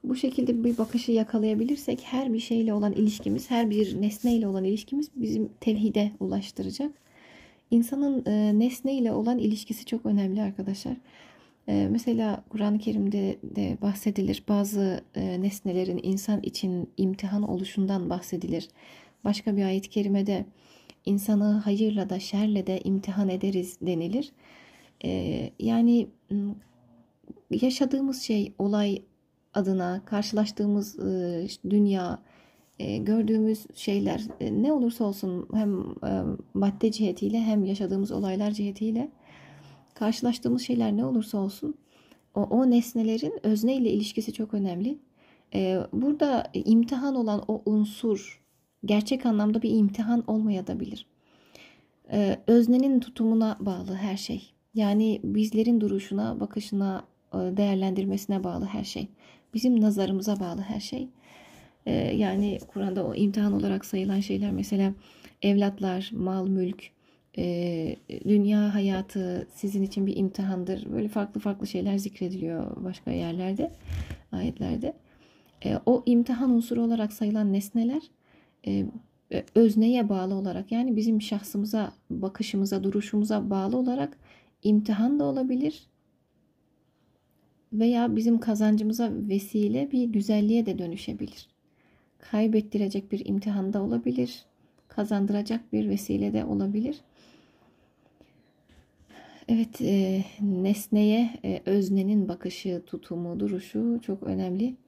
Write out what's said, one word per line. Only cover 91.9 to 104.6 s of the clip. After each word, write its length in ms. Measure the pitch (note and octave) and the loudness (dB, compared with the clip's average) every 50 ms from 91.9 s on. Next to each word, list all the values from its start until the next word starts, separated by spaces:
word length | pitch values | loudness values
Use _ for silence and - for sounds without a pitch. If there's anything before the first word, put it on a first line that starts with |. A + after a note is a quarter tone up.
| _ _ _ _ _ _ | _ _ _ _ _ _
Kaybettirecek 920 | - - - G#3 A3 A3+ A3 G#3+ G#3 G#3+ - G#3 G#3 G3 G3 G3 G3 - | -10 -4 0 2 2 4 4 2 0 0 -2 -2 -2 0 -2 -4 -6 -4
bir 140 | - G3 - | -6 -6 -2
imtihan 460 | - G3 G3 G3 G#3+ G3+ G3 F#3+ F#3+ | -2 -2 -2 -2 -2 -2 -2 -2 -2
da 100 | G#3+ G#3 | -2 -2
olabilir, 640 | G3 G#3+ A#3 A#3+ A#3 B3 B3 B3+ B3 A#3+ - - - _ _ _ _ _ _ _ _ _ | -2 -2 -2 -2 -2 -2 -2 -2 -2 -4 -6 -14 -20 _ _ _ _ _ _ _ _ _
kazandıracak 840 | - - G#3 G#3 G#3+ G3+ G3 G3+ G3+ G3+ G#3 G#3 A3+ A#3 - - | -4 -4 -2 0 0 0 2 0 0 -2 -2 -2 -4 -6 -4 -4
bir 160 | - G#3+ G#3+ G#3 | -2 -2 0 0
vesile 440 | G3 G3+ G3+ - G3+ G3+ G#3 G3+ | -2 -2 -2 -2 -2 0 0 0
de 120 | G#3 A3 A#3 | 0 -2 -2
olabilir. 560 | - G#3 G3 G3 G3 G3+ G#3+ A3+ C4+ D4+ - _ _ _ _ - - - _ _ _ _ _ _ _ _ _ _ _ _ _ _ _ _ _ - _ _ _ _ _ _ _ _ _ - - _ _ _ _ _ _ - - - - - - - - | -2 -2 -2 -2 0 -2 -2 -2 -4 -6 -8 _ _ _ _ -20 -20 -20 _ _ _ _ _ _ _ _ _ _ _ _ _ _ _ _ _ -20 _ _ _ _ _ _ _ _ _ -20 -20 _ _ _ _ _ _ -20 -20 -20 -20 -20 -20 -2 0
Evet, 320 | A#3 A3+ A3+ A3 - - | 2 2 2 -2 -4 -4
e, 440 | B3+ - G3 G3 F#3+ F#3 F#3+ F#3+ F#3+ - - - | 0 2 4 4 4 2 2 0 -2 -4 -6 -2
nesneye, 880 | G#3 G3+ F#3+ F3+ F#3 G3 G#3 G#3 - - - G#3 G#3 G#3+ G#3+ A3+ A#3+ A#3 A#3 - - | 0 0 0 2 2 2 2 0 0 0 2 4 6 6 6 4 2 0 -2 -6 -6
e, 180 | G3 F#3 - - | -6 -6 -4 0
öznenin 640 | - G3 G3+ G3 F#3+ G3+ G3 F#3+ G3 G#3+ G#3 F#3+ F3 | 2 2 2 2 2 2 2 2 4 2 2 2 0
bakışı, 540 | F3 - - F3+ - - - F#3+ F3+ E3+ F3 | -4 -6 -8 -8 -8 -6 -4 -4 -4 -4 -6
tutumu, 540 | - - - - - F3 E3+ F3 F3 E3+ - | -10 -12 -12 -10 -8 -6 -6 -4 -4 -4 -2
duruşu 600 | G3+ G#3 G3 F#3 F#3+ - - G#3 A3+ A#3 A#3 A#3 | -2 -2 -2 -4 -6 -6 -4 -2 0 0 -2 -2
çok 200 | - - F#3+ G3 | -2 -6 -6 -6
önemli. 520 | G3 F#3+ F#3+ F#3+ F#3+ F#3 F3+ F#3+ | -4 -4 -4 -2 -2 -2 -2 -2